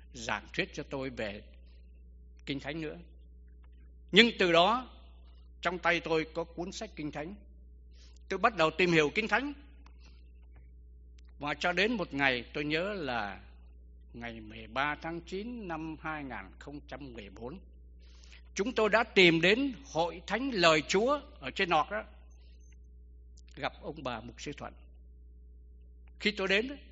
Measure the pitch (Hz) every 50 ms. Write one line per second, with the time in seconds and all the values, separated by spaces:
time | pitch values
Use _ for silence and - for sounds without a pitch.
0 | - - - 131 113 117 110 101 - - - - 185 190 - 160 143 - 143 135
1 | 131 135 123 113 113 104 101 104 110 - - - - - - - - - - -
2 | - - - - - - - - - - 143 135 - - 151 165 156 151 160 175
3 | - - - - - - - - - - - - - - - - - - - -
4 | - - - 185 226 233 - - 196 175 165 165 170 196 226 254 - - - -
5 | - - - - - - - - - - - - - 175 180 175 - 170 175 165
6 | 143 151 165 160 156 156 - 165 170 170 - 165 175 190 185 - 226 202 - -
7 | 151 151 131 147 151 170 208 202 - - - - - - - - - - - -
8 | - - - - - - 190 190 185 240 226 165 160 160 156 - 185 175 170 160
9 | 151 143 135 214 220 214 208 226 262 294 285 - - - - - - - - -
10 | - - - - - - - - - - - - - - - - - - - -
11 | - - - - - - - - 139 147 151 - - 180 180 175 196 226 247 214
12 | 175 - - 139 143 135 127 123 113 - - 147 147 147 151 160 180 202 214 196
13 | 156 135 123 117 104 101 98 101 - - - - - - - - - - - -
14 | - - - 120 117 120 113 113 107 107 107 113 110 107 110 131 139 147 147 143
15 | - 165 170 170 - - 185 190 214 240 247 233 214 175 165 156 160 160 156 147
16 | - 160 156 151 143 135 120 104 95 95 - - - 147 143 147 143 - - 127
17 | 143 135 117 113 104 98 98 98 110 123 156 190 165 - - - - - - -
18 | - - - - - - - - - - - - 196 269 - - 220 208 196 220
19 | 240 - - 202 185 170 165 165 160 180 208 240 277 277 240 - - - - 156
20 | 170 170 165 170 - - 190 226 262 277 240 196 175 165 160 156 147 - - 190
21 | 220 254 294 285 - - - - - 131 131 - 196 175 175 156 143 - 202 214
22 | 214 - - - - - - - - - - - - - - - - - - -
23 | - - - - - - - - - - - - 135 135 - - - 175 147 160
24 | 139 127 120 110 113 120 110 - - 151 143 - 117 110 113 - - - - -
25 | - - - - - - - - - - - - - - - - - - - -
26 | - - - - - 214 208 208 190 190 190 202 226 269 294 - - -